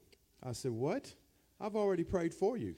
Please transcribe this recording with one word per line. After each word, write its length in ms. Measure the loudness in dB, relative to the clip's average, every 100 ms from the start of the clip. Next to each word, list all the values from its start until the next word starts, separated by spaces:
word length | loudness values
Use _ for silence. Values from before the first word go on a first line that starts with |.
| -14 -20 _ _
I 100 | -8
said, 200 | -4 -2
"What? 420 | 0 0 -2 -6 -16 _ _ _ -8
I've 160 | -2
already 300 | 2 2 2
prayed 300 | 2 2 0
for 220 | 2 2 2
you. 160 | -4